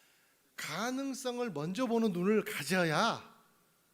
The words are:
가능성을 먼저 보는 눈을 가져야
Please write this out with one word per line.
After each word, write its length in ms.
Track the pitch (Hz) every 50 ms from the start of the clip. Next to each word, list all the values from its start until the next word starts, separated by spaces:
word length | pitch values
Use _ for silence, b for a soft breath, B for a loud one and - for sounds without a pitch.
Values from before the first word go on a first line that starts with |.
| b b b b b b b b b b b
가능성을 920 | - - 151 147 180 214 254 254 269 277 277 254 - - 254 240 240 240 233
먼저 340 | 160 143 151 170 190 240 262
보는 260 | 220 233 233 226 220
눈을 320 | 175 175 180 202 220 208 -
가져야 920 | - - - 147 139 190 185 175 160 151 165 214 226 156 117 - - - _ _ _ _ _ _ _ _ _ _ _